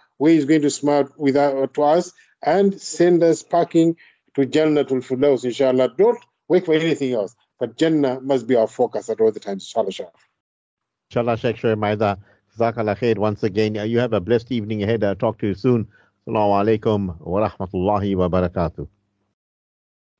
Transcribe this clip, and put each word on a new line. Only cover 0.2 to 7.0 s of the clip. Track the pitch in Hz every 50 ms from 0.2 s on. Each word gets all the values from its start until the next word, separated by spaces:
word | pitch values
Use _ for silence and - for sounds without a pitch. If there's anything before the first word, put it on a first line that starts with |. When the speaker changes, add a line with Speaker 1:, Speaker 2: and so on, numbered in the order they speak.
| 135 160
Speaker 1:
He's | 165 156 139
going | 131 160 156
to | 147 143
smile | 135 - 143 147 147 143 139 139 -
with, | 151 151 139 131
uh, | 143 143 143 135 135 135
to | 131 - 143
us | 147 147 156 180 175 - - _ _ _ _ _
and | - - 165 190 202 196 196 -
send | - - - - 175 180 180 165
us | 170 165 156 -
packing | - _ - 170 165 - - 165 165 165 165 - - _ _ _ _ _ _
to | 139
Jannatul | 139 123 127 151 156 156 151 147 131 - 135 131
Firdaus, | - - 135 123 139 147 135 120 120
inshallah. | 123 113 - 139 131 127 131 127 123 -
Don't | - 196 233 233 - - _ _ _ _ -
wait | 160 185 185
for | 165 156
anything | 156 165 165 156 -